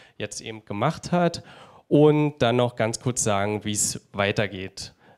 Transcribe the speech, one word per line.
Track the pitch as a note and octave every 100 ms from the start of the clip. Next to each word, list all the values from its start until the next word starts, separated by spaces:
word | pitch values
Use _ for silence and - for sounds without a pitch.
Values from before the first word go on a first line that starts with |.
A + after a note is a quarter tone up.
| - _
jetzt | G#2 -
eben | A2+ A2
gemacht | - G#2 C3 - -
hat | F3+ E3+ - - - - - _
und | C#3+ D3+ D3+ D3+ C#3+
dann | A#2+ B2
noch | B2 -
ganz | A2 A2+
kurz | C3 A#2
sagen, | A2 G2+ G2+ G#2+
wie's | G#2+ G#2 - - -
weitergeht. | G2 G2+ G#2+ G#2 G2+ F#2+ - - - _